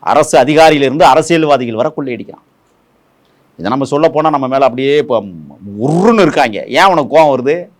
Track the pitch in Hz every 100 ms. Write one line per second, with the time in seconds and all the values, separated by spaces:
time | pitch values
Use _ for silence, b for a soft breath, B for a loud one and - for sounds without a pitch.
0 | - 123 151 156 127 151 160 156 135 139
1 | 170 135 151 170 156 139 123 110 139 156
2 | 139 117 - - _ _ _ _ _ _
3 | _ _ _ _ _ _ 87 131 135 143
4 | 160 151 156 147 131 135 135 120 135 147
5 | 147 117 101 85 73 71 101 101 123 165
6 | 208 226 175 - 131 101 - 135 185 170
7 | 127 143 156 131 123 165 180 _